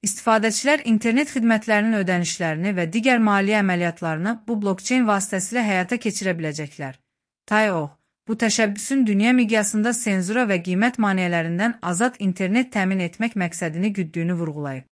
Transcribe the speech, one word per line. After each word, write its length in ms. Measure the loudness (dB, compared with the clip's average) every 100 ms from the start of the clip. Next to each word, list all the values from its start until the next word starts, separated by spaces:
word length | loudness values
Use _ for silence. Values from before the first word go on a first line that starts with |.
| -6
İstifadəçilər 760 | -4 2 2 2 0 0 0 2
internet 460 | 2 2 0 0
xidmətlərinin 640 | 0 2 2 2 2 2 0
ödənişlərini 720 | 2 0 -2 -2 -4 -2 -2 -2
və 80 | -2
digər 240 | 0 2 4
maliyyə 400 | 4 4 2 2
əməliyyatlarını 680 | 2 2 0 -2 -4 -2 -4 -6 -4
bu 80 | -2
blockchain 420 | -2 -2 0 2 2
vasitəsilə 560 | 2 0 -4 -2 -2 0
həyata 320 | 0 0 -2
keçirə 380 | -2 -2 -4 -2
biləcəklər. 560 | -4 -6 -10 -10 -12 -12 _ _ _ _ -2
Tai 200 | 2 2
Oh, 180 | 0 -4 _ _ _ -8
bu 100 | -2
təşəbbüsün 680 | 0 2 0 -2 -2 2 2
dünya 260 | 4 4
miqyasında 580 | 4 4 2 0 0 0
senzura 540 | 0 0 0 0 0 0
və 140 | 0
qiymət 380 | 0 0 0 2
maneələrindən 760 | 0 2 0 0 0 0 -2 -2
azad 320 | -4 0 0 0
internet 520 | -4 -2 0 0 0
təmin 300 | 0 0 0 -2
etmək 260 | -4 -4
məqsədini 580 | -2 -4 -4 -6 -2 -2
güddüyünü 460 | -2 -4 -4 -2 -2
vurğulayıb. 460 | -4 -6 -8 -8 -12